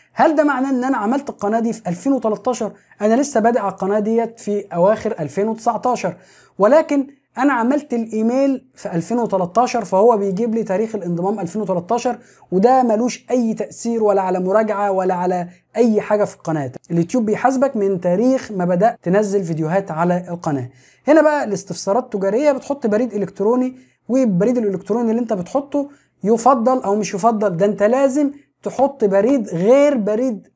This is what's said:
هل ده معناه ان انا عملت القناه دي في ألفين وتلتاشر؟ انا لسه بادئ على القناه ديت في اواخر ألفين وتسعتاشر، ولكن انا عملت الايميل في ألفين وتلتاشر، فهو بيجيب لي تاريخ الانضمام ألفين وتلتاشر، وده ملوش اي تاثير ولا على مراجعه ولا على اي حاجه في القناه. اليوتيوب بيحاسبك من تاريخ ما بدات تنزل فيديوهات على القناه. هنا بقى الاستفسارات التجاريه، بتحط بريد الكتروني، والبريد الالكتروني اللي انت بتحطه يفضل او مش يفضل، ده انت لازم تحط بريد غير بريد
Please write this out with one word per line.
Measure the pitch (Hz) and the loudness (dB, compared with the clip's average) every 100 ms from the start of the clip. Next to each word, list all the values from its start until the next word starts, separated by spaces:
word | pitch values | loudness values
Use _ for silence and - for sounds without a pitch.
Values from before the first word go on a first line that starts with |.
| _ | _
هل | - 302 311 | 0 2 2
ده | |
معناه | 294 262 269 | 2 0 -2
ان | 254 | -2
انا | 262 247 | -2 -2
عملت | 208 277 277 | -2 -2 -4
القناه | - 202 226 | -6 -4 -2
دي | 233 | -2
في | - - | -4 -6
ألفين | 175 277 | -4 -2
وتلتاشر؟ | 262 220 208 254 240 208 - _ - | 0 0 -2 -4 -4 -6 -8 _ -4
انا | 214 | 2
لسه | 233 285 226 | 2 2 2
بادئ | 220 233 | 2 2
على | 202 | -2
القناه | 180 185 214 | -4 -2 -2
ديت | 214 226 226 - | 0 0 -2 -6
في | 208 208 - | -6 -6 -4
اواخر | 170 185 220 220 - | 0 2 2 -2 -4
ألفين | 147 - 214 | -4 -2 -4
وتسعتاشر، | 226 240 214 247 233 185 - _ _ _ - | -2 0 0 0 -2 -4 -8 _ _ _ 0
ولكن | 208 302 311 285 269 - _ 226 | 4 6 4 0 -2 -8 _ -2
انا | 277 | 0
عملت | 247 233 294 - | 2 0 -2 -2
الايميل | 233 226 220 220 262 277 262 - | -4 -4 -2 0 2 0 -2 -8
في | - 185 | -14 -6
ألفين | 170 165 240 | -6 -2 -2
وتلتاشر، | 208 190 175 226 247 - | 0 -2 0 0 0 -2
فهو | 175 190 233 220 | -2 4 4 4
بيجيب | 196 180 233 | 0 -2 -2
لي | 226 | -2
تاريخ | 202 190 226 | -2 -2 -2
الانضمام | 214 175 170 185 214 | -4 -4 -4 -2 -4
ألفين | 175 214 | -6 -4
وتلتاشر، | 190 180 175 233 247 233 - _ _ | -4 -4 -2 -2 -2 -6 -10 _ _
وده | 180 226 262 | 4 6 6
ملوش | 247 214 240 - - | 4 2 0 -4 -4
اي | 254 226 | -2 0
تاثير | - - - 233 226 | -2 -8 -8 -4 0
ولا | 214 196 | 2 2
على | 185 185 | 0 -2
مراجعه | 180 214 220 196 208 | 2 2 2 0 0
ولا | 190 185 | 0 0
على | 175 180 180 175 - _ - | -2 -2 -2 -6 -14 _ 0
اي | 240 208 | 2 2
حاجه | 202 214 | 0 0
في | 202 - | 0 -4
القناه. | - 156 131 - - | -6 -4 -6 -10 -4
اليوتيوب | 170 170 254 214 | -2 0 -2 0
بيحاسبك | 202 247 262 233 220 | 0 0 2 0 0
من | 196 185 | -2 -2
تاريخ | 180 185 254 262 - | 0 0 2 0 -2
ما | 196 | -4
بدات | 175 180 220 - | -2 2 0 0
تنزل | 175 196 208 202 | 0 0 0 -2
فيديوهات | 170 160 156 190 196 | -2 -4 -2 -2 -2
على | 156 175 180 180 | -2 0 0 -4
القناه. | 175 165 139 123 - _ _ - | -8 -4 -4 -6 -14 _ _ 2
هنا | 311 | 4
بقى | 302 294 | 4 2
الاستفسارات | 220 190 - 175 196 220 | -2 -6 -8 -8 -2 -2
التجاريه، | 254 202 196 220 294 | -2 -4 -2 0 0
بتحط | 262 - 277 226 | 0 -4 -4 0
بريد | 208 247 | 0 0
الكتروني، | 208 185 - 202 247 254 254 _ _ - | -4 -6 -2 0 0 -2 -6 _ _ -2
والبريد | 262 247 175 214 247 | 0 2 2 2 0
الالكتروني | 208 180 - 226 233 | -2 -4 -4 -2 0
اللي | 226 | -2
انت | 233 | -2
بتحطه | 208 175 269 285 285 277 - _ _ | -4 -4 -4 -2 -4 -6 -10 _ _
يفضل | 190 233 247 262 226 - | 0 2 4 4 2 0
او | 196 208 | 0 -2
مش | 185 | -2
يفضل، | 196 226 214 208 165 | 0 0 2 0 0
ده | 202 | 0
انت | 202 | 2
لازم | 208 254 277 269 285 - _ _ | 2 2 2 2 -2 -4 _ _
تحط | 208 - 277 - | -8 -2 -2 0
بريد | 208 196 220 277 196 | 2 2 2 2 0
غير | 170 196 277 294 269 | 0 4 6 4 2
بريد | 202 220 262 214 - | 0 -2 -2 -6 -12